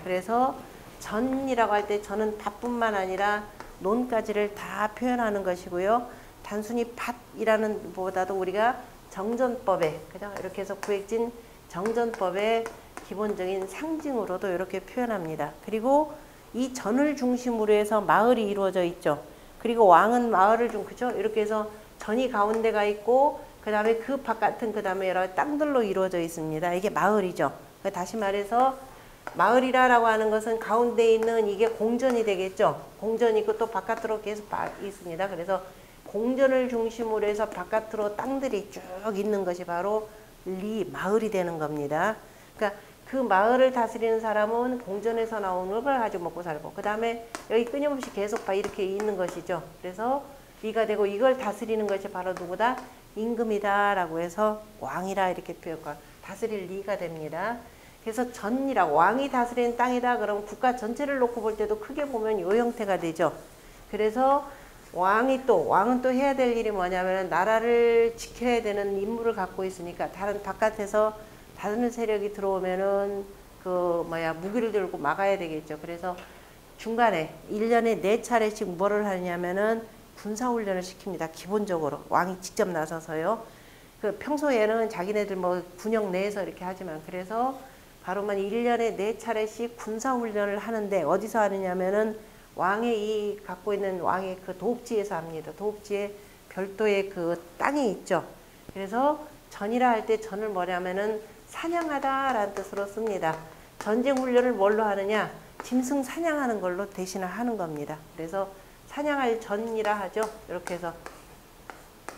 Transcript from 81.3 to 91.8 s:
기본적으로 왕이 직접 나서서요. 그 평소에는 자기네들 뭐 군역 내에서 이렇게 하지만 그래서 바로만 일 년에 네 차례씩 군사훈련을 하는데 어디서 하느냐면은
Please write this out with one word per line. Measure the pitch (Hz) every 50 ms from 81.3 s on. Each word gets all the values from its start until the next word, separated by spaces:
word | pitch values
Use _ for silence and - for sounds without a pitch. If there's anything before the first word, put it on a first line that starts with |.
| 160
기본적으로 | - - 175 208 214 208 190 180 165 156 139 - - - -
왕이 | - 151 175 185 185 185
직접 | - - - - 208 185
나서서요. | 175 160 156 156 170 165 160 - 156 156 160 185 226 226 226 - - - - - - - - - - -
그 | - 208 196
평소에는 | 208 - 254 302 285 302 294 262 220 214 214 220 226 226 214
자기네들 | 214 175 175 196 208 208 208 196 190
뭐 | 185 180 180 180 180 175 - -
군역 | - - 220 226 220 208 190
내에서 | 180 185 196 208 208 202 180
이렇게 | 165 - - 185
하지만 | 180 190 185 190 175 156 156 160
그래서 | - 180 180 185 185 220 226 247 262 269 262 - - - - - - - - -
바로만 | 175 185 202 202 208 202
일 | 196 196 202 214 233 240
년에 | 240 240 226 226 220 185
네 | 175 196 214 220
차례씩 | 214 - 233 220 214 220 214 214 - 233 233 233
군사훈련을 | - - 214 220 226 233 269 262 240 233 226 208 208 202 202 202 208
하는데 | 202 220 233 214 208 196 196 185 156
어디서 | 143 175 196 208 214 - 226
하느냐면은 | 208 196 196 196 190 180 180 185